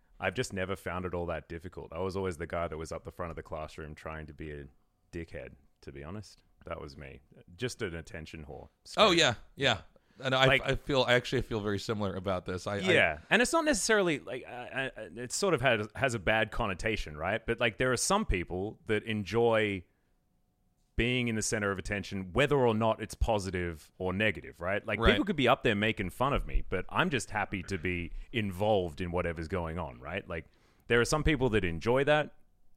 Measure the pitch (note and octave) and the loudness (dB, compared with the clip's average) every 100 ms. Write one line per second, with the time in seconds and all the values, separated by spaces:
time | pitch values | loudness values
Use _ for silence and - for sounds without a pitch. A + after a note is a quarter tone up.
0 | _ - F#2+ F#2 A2 F#2+ F#2 F#2+ - F2 | _ -6 -4 -2 -4 -4 -4 -6 -6 -6
1 | F#2 F2 E2+ D#2+ - E2 F#2 - - D#2+ | -4 -4 -4 -6 -8 -12 -12 -14 -10 -6
2 | F#2+ F#2 F#2+ D#2 E2 F2 E2+ D2+ D#2+ E2 | -4 -2 -4 -4 -4 -4 -4 -6 -8 -10
3 | - - F2 D#2 - D#2+ D#2 - D#2 D2+ | -10 -10 -8 -10 -10 -10 -10 -12 -14 -12
4 | D#2+ D#2 D#2 C#2+ D#2 D2 C#2 _ _ _ | -10 -10 -12 -12 -12 -12 -14 _ _ _
5 | _ E2+ E2 D2+ B1+ C2+ _ _ - C2+ | _ -12 -10 -12 -14 -18 _ _ -16 -14
6 | C#2+ G#2 G#2 - _ _ - E2 - C3+ | -12 -12 -14 -20 _ _ -12 -10 -10 -14
7 | C#2 C2+ - - - F2+ B2 - G2+ E2 | -16 -18 -20 -20 -20 -8 -8 -4 -6 -6
8 | - E2 D#2+ D#2+ C#2+ C2+ - _ - - | -10 -12 -12 -14 -14 -14 -16 _ -4 4
9 | G#3 E3+ D3 A2 - - C3+ G#2+ - _ | 6 6 4 2 -6 -2 0 0 -4 _
10 | _ - C3+ C3 C3+ C#3 C3+ C3 - C#3 | _ -8 0 4 6 6 2 -2 2 2
11 | A#2+ B2 - C3 A2 A2+ G#2 G2+ - G#2+ | 6 4 4 -2 0 -2 0 -2 -2 -2
12 | G2+ F#2 F#2 F#2 F2+ F2+ - G2+ F#3 D#3 | -2 -2 -2 -2 -2 -6 -4 -2 4 6
13 | F2+ D2+ - G3 B3 E4 D#4 A3+ - G#3+ | 4 2 2 2 4 2 2 2 4 4
14 | F3+ C#3 - C3 D2+ A#2+ A2 A#2+ C3 - | 4 0 -4 -10 -10 -12 -8 -6 -6 -6
15 | G2+ F#2+ B2 - G3 D3+ C3 A#2 G#2+ - | -12 -10 -8 -2 2 4 4 4 0 0
16 | C3+ A2+ F2 A2 A2 - A2 F#2 A2+ G#2+ | 0 2 2 2 2 0 -2 0 -2 -2
17 | - D2+ E2+ A2+ - A#2 A#2+ - C3 A#2+ | -4 -6 -2 -2 -2 0 0 2 2 2
18 | - G3+ A3 G2+ D#2+ F2 G2+ - - G#2+ | 4 2 4 0 0 -4 -4 -6 -2 0
19 | A2+ G#2+ F2+ A2 A#2 A2 G#2+ F#2+ - _ | 0 -2 0 2 4 4 2 -2 -8 _
20 | _ _ _ _ _ _ _ _ _ - | _ _ _ _ _ _ _ _ _ 0
21 | A#2 B2+ A#2+ A2 G2+ A2 G#2 F#2+ - G2+ | 2 2 0 0 0 0 0 0 -2 -4
22 | F#2+ G2 F#2 F#2+ C#3+ C#3+ B2 G#2+ A2+ A2 | -4 -6 -2 2 4 4 4 4 2 2
23 | G#2+ - - G#2+ F#2+ F2+ F2 D#2+ - - | -4 -2 2 2 0 -2 -2 -6 -12 -6
24 | F#2 F#2 A2 D2+ C2 - E2+ G#2 A2 G#2 | -2 2 0 0 -8 -8 -4 -2 -2 2
25 | A2+ G2+ C#3 D3+ A#2+ C3+ C3 G2+ G#2+ A2 | 4 4 2 2 4 4 2 2 0 0
26 | F#2 - C3 B2+ - C#2 - F#2 - G2+ | -4 -2 0 0 0 -2 0 -4 -2 0
27 | F3 C3 - G#2+ G2 G2+ - F#2+ F2+ F2 | 0 0 -2 -4 -4 -4 -4 -4 -2 -2
28 | E2 - - A#2+ G#2 F2+ G#2 G#2 F2 D2 | -4 -8 -6 -4 -4 0 2 2 2 -4
29 | F2+ E2+ E2+ E2 D#2+ F#2 E2 E2 D2+ A#1+ | -4 -2 -2 -4 -4 -4 -4 -6 -8 -10
30 | C2+ F#2 - E2+ - _ _ _ - A#2 | -10 -8 -8 -10 -10 _ _ _ 0 2
31 | A2+ D3+ D3+ D3 B2+ G#2+ F2+ E2 A2+ B2+ | 4 2 2 2 2 2 2 0 2 4
32 | C#3 D3+ - - - _ - | 4 4 2 -8 -20 _ -20